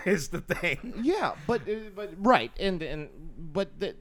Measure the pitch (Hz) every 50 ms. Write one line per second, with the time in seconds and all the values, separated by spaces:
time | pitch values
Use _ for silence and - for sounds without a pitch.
0 | - 190 202 165 127 - 175 160 - - 175 - 175 170 135 - - 247 - 214
1 | 240 311 381 415 262 120 - - 147 - 240 233 - 208 214 220 220 208 185 202
2 | 208 196 160 185 196 247 254 139 113 117 - - 190 196 185 160 160 127 151 151
3 | 147 - - - 156 160 - 147 170 160 147 196 196 196 - 160 196 165 - -